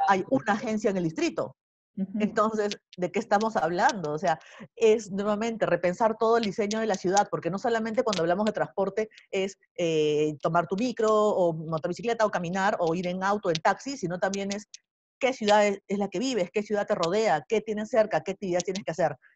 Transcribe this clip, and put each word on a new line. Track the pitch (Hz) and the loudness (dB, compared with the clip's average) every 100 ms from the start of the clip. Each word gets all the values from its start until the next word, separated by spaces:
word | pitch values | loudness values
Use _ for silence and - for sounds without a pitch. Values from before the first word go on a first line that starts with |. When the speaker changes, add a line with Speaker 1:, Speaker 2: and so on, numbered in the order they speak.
| - | 2
Speaker 1:
hay | 190 | 2
Speaker 2:
banco. | - 262 | 2 0
Speaker 1:
una | - | 0
agencia | 202 233 220 214 | -2 -2 -2 0
en | 190 | 0
el | 165 | -2
distrito. | 165 330 - - - _ _ _ - | 0 -2 -2 -6 -8 _ _ _ -8
Speaker 2:
Ujú. | 190 208 | -6 -2
Speaker 1:
Entonces, | 214 - 220 214 208 - _ - | -2 2 0 2 -2 -4 _ -6
¿de | 175 | -4
qué | 196 | -2
estamos | 226 202 220 220 | 0 2 2 0
hablando? | 160 175 254 220 151 | 0 2 2 0 -4
O | 156 | -2
sea, | 175 160 - - 214 - | -2 -2 -6 -20 -18 2
es | 220 226 202 | 4 4 0
nuevamente | 196 208 208 233 226 170 | -4 -2 -2 -2 -2 0
repensar | 170 175 180 220 220 | 2 0 2 2 2
todo | 226 233 | 2 4
el | |
diseño | 214 180 208 220 | 2 -2 -2 -2
de | 220 | -2
la | 185 | -2
ciudad, | 180 196 208 | 0 2 2
porque | 160 165 | -2 -4
no | 190 | -4
solamente | 240 226 220 220 | -2 -2 -2 -2
cuando | 233 180 | 0 0
hablamos | 170 185 214 | 0 2 0
de | |
transporte | 180 151 - 196 196 220 - - | -2 -2 -2 -2 -2 -4 -8 -8
es, | 196 196 - _ - | -4 -4 -6 _ -2
eh, | 170 156 151 151 151 147 | 0 2 2 2 0 0
tomar | 165 170 170 | 0 0 0
tu | 196 | 0
micro | 254 220 220 | -2 0 2
o | 214 214 190 170 | 4 4 2 0
motobicicleta | 160 156 160 170 175 233 226 214 | 0 -4 -4 -4 -4 -4 0 0
o | |
caminar | 185 170 190 196 - | 0 -4 -2 0 0
o | 165 | 0
ir | 170 180 | 0 -2
en | 185 | -2
auto, | 190 208 185 | -2 0 0
en | 160 | 0
taxi, | 208 196 269 277 | 0 0 -4 -6
sino | 165 180 | -6 -2
también | 196 196 196 | -2 -2 -6
es | 202 - - _ _ _ - | -8 -12 -20 _ _ _ -4
qué | 254 | -2
ciudad | 262 208 214 208 | 0 4 4 4
es, | 196 - | 0 -4
es | 202 | -4
la | 196 | -2
que | 180 | -2
vives, | 262 226 180 | -2 -2 -2
qué | 214 | -4
ciudad | 208 202 202 | -2 -2 -2
te | 196 | 0
rodea, | 165 208 220 156 - | 0 2 2 0 0
qué | 214 | -2
tienes | 214 208 214 | -2 -6 0
cerca, | 220 208 165 | 2 2 0
qué | 196 | -2
actividades | 185 190 175 185 | -6 -2 -2 -2
tienes | 190 | -4
que | 180 | -4
hacer. | 160 156 143 _ | 0 0 -2 _